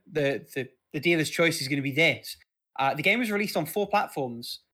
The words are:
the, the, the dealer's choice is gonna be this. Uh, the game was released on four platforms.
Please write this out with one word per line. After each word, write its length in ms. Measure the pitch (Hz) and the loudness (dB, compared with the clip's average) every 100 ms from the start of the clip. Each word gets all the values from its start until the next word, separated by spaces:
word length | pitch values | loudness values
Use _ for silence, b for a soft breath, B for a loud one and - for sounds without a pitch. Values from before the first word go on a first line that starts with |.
| - | -6
the, 340 | 151 139 135 - | 0 0 -2 -6
the, 140 | 135 123 _ _ | -8 -8 _ _
the 80 | 151 | -2
dealer's 300 | 170 165 147 | 2 2 2
choice 300 | - 165 165 | 2 2 2
is 60 | 131 | -2
gonna 140 | 143 | -2
be 80 | 135 | 0
this. 440 | 135 165 117 - - _ _ _ - | 2 2 2 -6 -16 _ _ _ -2
Uh, 160 | 135 | 0
the 80 | 151 | 2
game 160 | 175 233 | 2 2
was 120 | 220 | 0
released 260 | 202 208 185 | 0 0 -2
on 100 | 156 | -2
four 220 | 208 202 | -2 0
platforms. 720 | 208 202 151 123 117 120 - _ | 0 0 -4 -6 -6 -12 -14 _